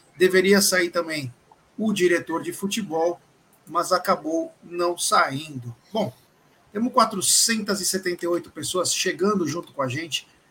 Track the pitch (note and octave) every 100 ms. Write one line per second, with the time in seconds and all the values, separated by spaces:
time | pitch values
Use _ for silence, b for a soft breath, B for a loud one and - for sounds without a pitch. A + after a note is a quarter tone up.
0 | _ - F#3 F#3+ F#3+ G3+ G3+ F#3 F3 F3
1 | E3 D#3 B2+ - _ _ _ - G#3+ E3+
2 | F3+ E3+ E3 D#3+ D#3 F3 G3 A3+ E3+ D#3+
3 | F3 E3+ _ _ _ _ - E3 E3 F3+
4 | F3+ F3 D3+ E3 D#3+ - E3 F3 F3 F3
5 | - G3+ D#3 C3+ D#3 C3+ A#2+ - _ A3
6 | D#3+ - _ _ _ _ _ G#3 B3 B3+
7 | A3 F#3+ E3+ - - A3+ G3+ G3+ F3 F#3
8 | F#3 F3 F3 E3+ E3 E3 C3+ F#3 E3 -
9 | F#3 D#3 G3 G3+ D#3 E3 - - C3 C#3
10 | E3 B2+ - _ _